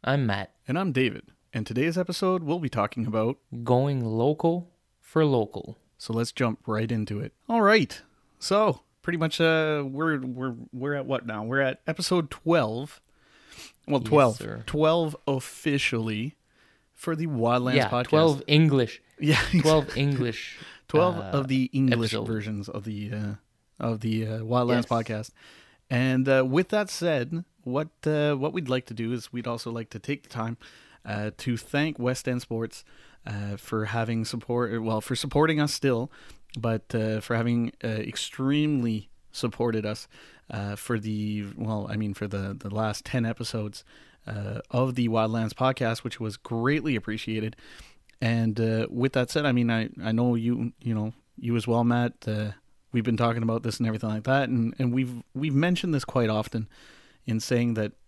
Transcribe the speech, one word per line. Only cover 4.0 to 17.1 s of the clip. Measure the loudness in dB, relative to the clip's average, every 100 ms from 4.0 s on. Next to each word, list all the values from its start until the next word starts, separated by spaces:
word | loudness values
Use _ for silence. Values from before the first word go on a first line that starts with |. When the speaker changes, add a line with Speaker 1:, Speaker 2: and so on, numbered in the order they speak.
Speaker 1:
local | -2 2 2 2 0 0 -4 _ _ _
for | -4 2 4
local. | 4 0 -4 -12 -16 _ _
Speaker 2:
So | -6
let's | -2 -2
jump | 0 -2 -2 -4
right | -2 0
into | -2 -2 -4
it. | -8 _ _
All | 4
right. | 6 6 4 -4 -18 _ _ _
So, | 0 2 4 0 _ _
pretty | -4 -2
much, | -2 2
uh, | 4 4 2 0 -2
we're, | -2 0 0
we're, | -2 -4 -6 -6 -10
we're | -8 -4
at | -4
what | -2 -2 -2
now? | -6
We're | -2 2
at | 2 0 -6
episode | -4 0 2 0
twelve. | -4 2 2 2 -2 -8 -12 _ _ _ _ _ -20 -20 _ -2
Well, | 0
Speaker 1:
Yes, | 4
Speaker 2:
twelve. | 6 6 4
Speaker 1:
sir. | -6 -10
Speaker 2:
Twelve | -6 2 4 4 2 -2 -2
officially | -2 -4 -6 0 0 0 -2 -2 -4 -6 -8 _ _ _ _ _
for | _ -6